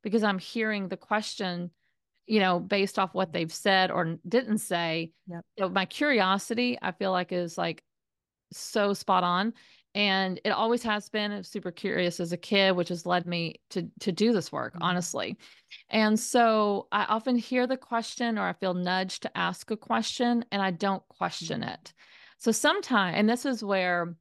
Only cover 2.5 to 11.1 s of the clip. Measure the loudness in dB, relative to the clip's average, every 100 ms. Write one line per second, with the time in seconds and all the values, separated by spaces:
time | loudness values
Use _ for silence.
2.5 | 2 0 0 0 0 0 0 -2 -2 -4
3.5 | -2 4 6 4 2 -2 -4 0 0 2
4.5 | -2 0 -2 0 -2 -4 _ -14 -14 -14
5.5 | -4 -2 0 -2 0 2 4 4 2 0
6.5 | -2 0 0 -4 -2 0 0 0 -2 -4
7.5 | -2 -4 -4 _ _ _ _ _ _ _
8.5 | -14 -4 0 0 0 2 2 4 2 0
9.5 | -4 -18 _ _ -2 2 2 0 -2 -2
10.5 | 0 2 0 0 -4 -2